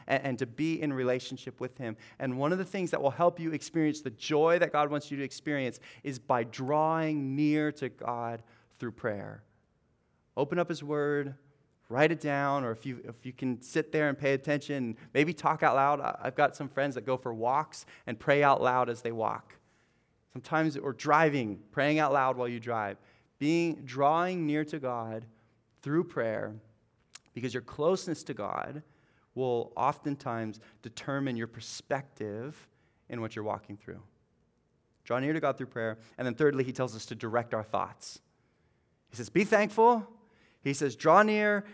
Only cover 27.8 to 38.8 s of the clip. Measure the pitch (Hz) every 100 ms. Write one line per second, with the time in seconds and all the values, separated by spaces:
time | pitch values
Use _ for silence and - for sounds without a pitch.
27.8 | 151 190 185 156 - 127 101 - - 143
28.8 | - _ _ _ _ - 127 120 - -
29.8 | 127 151 151 139 135 117 110 104 - _
30.8 | 117 - - 139 139 117 113 117 - -
31.8 | - 139 135 - 107 104 131 151 - _
32.8 | _ _ - 123 110 110 107 104 - 101
33.8 | - 90 95 _ _ _ _ _ _ _
34.8 | _ _ - 123 139 156 147 135 123 123
35.8 | 113 110 - - 127 120 147 135 131 123
36.8 | 127 110 - 110 117 117 117 110 107 98
37.8 | 95 - - - _ _ _ _ _ _